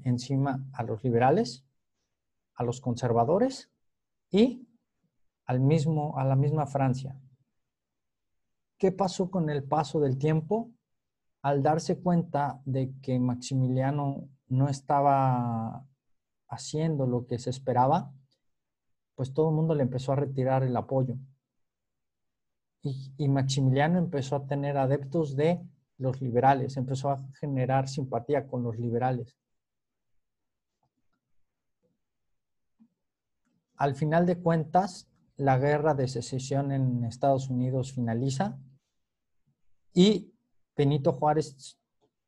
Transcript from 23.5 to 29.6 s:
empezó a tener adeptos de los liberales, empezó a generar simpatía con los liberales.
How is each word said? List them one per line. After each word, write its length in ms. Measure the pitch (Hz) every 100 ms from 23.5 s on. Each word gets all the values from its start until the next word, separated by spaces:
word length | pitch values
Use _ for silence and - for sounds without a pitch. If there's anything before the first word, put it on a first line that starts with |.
| 143 131 131 156 180
empezó 360 | 170 143 127 143
a 120 | 135
tener 280 | 143 143 139
adeptos 580 | 135 143 139 170 147 135
de 280 | 156 175 - _ _ -
los 220 | 131 123
liberales, 580 | 127 120 131 135 123 135
empezó 340 | 131 135 143
a 120 | 139 139 -
generar 480 | 147 135 127 135 131
simpatía 600 | - 131 120 - 143 135
con 160 | 127
los 160 | 117 113
liberales. 580 | 120 117 127 127 117 _ _ _